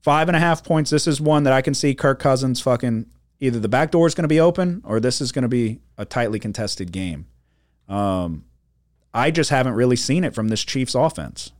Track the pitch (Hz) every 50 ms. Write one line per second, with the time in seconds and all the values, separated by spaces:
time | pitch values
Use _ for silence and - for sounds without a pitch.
0 | _ 147 143 151 160 175 175 156 170 170 160 - - - 165 156 147 - 151 151
1 | - 170 147 139 156 151 151 147 147 135 131 131 131 - 139 - - 143 131 -
2 | - 139 135 127 - 143 131 127 135 131 127 - - 131 123 120 - 123 113 110
3 | 113 - _ _ _ _ _ _ 135 131 117 117 107 104 107 131 156 156 - 170
4 | 170 165 156 - 165 151 156 160 160 175 170 185 185 180 175 202 - - 107 113
5 | 113 127 123 - 143 127 - 139 127 117 120 123 117 107 110 - _ _ _ -
6 | 104 - - 127 120 107 110 104 - 107 98 - 107 101 - - 95 87 87 92
7 | 92 90 80 73 82 - _ _ _ _ _ _ _ _ _ _ _ - 98 101
8 | 101 98 92 92 90 85 82 73 - _ _ _ _ _ _ _ _ _ _ _
9 | _ _ - 117 127 156 160 165 147 - 147 135 127 131 110 110 123 127 123 120
10 | - - 135 180 180 139 - 117 110 110 110 104 - - - 135 127 - - 123
11 | 143 160 - - 73 62 - - - - _